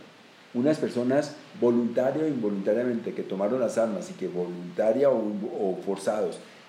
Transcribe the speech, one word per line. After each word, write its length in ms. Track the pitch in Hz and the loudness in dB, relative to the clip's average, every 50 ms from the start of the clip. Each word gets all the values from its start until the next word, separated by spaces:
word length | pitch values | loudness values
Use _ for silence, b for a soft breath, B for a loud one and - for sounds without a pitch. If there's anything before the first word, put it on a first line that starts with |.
| - - - - - - - - - - - | -16 -20 -20 -20 -20 -20 -20 -20 -20 -8 -4
unas 240 | 120 123 147 156 - | 0 2 2 2 2
personas 560 | - 107 - 120 117 123 127 147 147 - - - - - - - | 0 -2 -2 0 0 2 2 2 0 0 -6 -14 -16 -18 -4 0
voluntaria 640 | 113 120 120 120 120 117 117 127 123 135 139 151 160 | 2 4 4 4 2 2 0 2 2 2 2 2 0
o 40 | 156 | 0
involuntariamente 880 | 143 123 110 104 101 98 98 - 107 117 123 123 120 113 101 98 - | 0 0 0 -2 -2 0 0 2 2 2 2 0 -2 -2 -4 -4 -6
que 80 | - | -6
tomaron 380 | 98 - 98 95 98 104 123 131 | -6 -4 -2 0 0 0 2 2
las 180 | 120 104 - 113 | 0 0 2 2
armas 320 | 113 110 101 92 87 - | 2 2 0 -4 -6 -8
y 40 | 95 | -8
que 140 | - 95 87 | -6 -6 -4
voluntaria 840 | 85 87 87 87 90 87 90 87 - - 107 110 117 131 143 139 | -2 -2 -4 -4 -4 -8 -10 -6 -2 0 2 2 4 4 4 4
o, 100 | 127 117 | 4 4
o 600 | 107 104 104 101 101 - - - 107 95 90 87 - | 2 -2 -2 -4 -4 -6 -4 -2 -2 -2 -2 -2 -2
forzados 540 | 98 98 95 - 117 107 107 101 85 85 - B B B B B | -4 -4 -2 0 0 0 0 0 -2 -2 -6 B B B B B